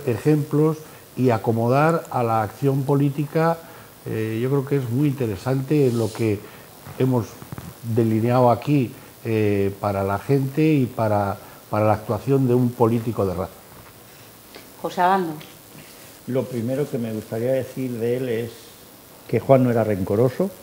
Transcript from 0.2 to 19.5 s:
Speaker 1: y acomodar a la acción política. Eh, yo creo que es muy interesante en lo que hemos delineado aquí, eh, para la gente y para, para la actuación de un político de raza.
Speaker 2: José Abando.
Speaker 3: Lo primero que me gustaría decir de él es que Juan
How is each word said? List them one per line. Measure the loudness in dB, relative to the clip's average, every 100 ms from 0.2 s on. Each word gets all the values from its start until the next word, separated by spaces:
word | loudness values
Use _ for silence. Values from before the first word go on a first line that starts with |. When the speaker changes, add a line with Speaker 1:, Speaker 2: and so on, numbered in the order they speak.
| 2 2 2 2 2 0 -8 -20 -14 0
Speaker 1:
y | 2
acomodar | 2 0 0 2 4 4 2 -2
a | -4
la | 0 0
acción | -2 -2 0 0
política. | 0 2 0 -2 -4 0 0 -2 -6 -20 -20 -16 -8
Eh, | -4 -4 -2
yo | 0
creo | 0 0
que | -2
es | 0
muy | 0 0
interesante | 0 -2 -4 -2 -2 0 2 2
en | 2
lo | -2
que | 0 -2 -2 -6 -20 -20 -20 -12 -2
hemos | 0 0 -2 -10 -16 -14 -14 -12 -4 0
delineado | 2 2 2 4 4
aquí, | 4 2 0 0 -6 -20 -12 -4
eh, | 0 2 2 0 -2
para | -2 0
la | -2 -2
gente | 0 0 0 0
y | 2 2 0
para, | 0 0 2 0 -4 -10 -20 -6
para | 0 2
la |
actuación | 2 0 -4 0 2 4
de |
un | 2 2
político | 2 2 2 -2 -2 -2
de |
raza. | -2 -6 -10 -20 -20 -20 -20 -20 -20 -20 -20 -20 -20 -20 -10
Speaker 2:
José | -8 0
Abando. | 2 2 0 -6 -14 -20 -20 -20 -20 -20 -20 -18 -6
Speaker 3:
Lo | -4
primero | -4 -4 -4 -4 -4
que | -4
me | -6
gustaría | -6 -6 -4 -2
decir | -2 -4 -6 -6
de | -4 -2 -2
él | -4
es | -4 -6 -12 -20 -20 -20 -20 -20 -20 -4
que | -2
Juan | 6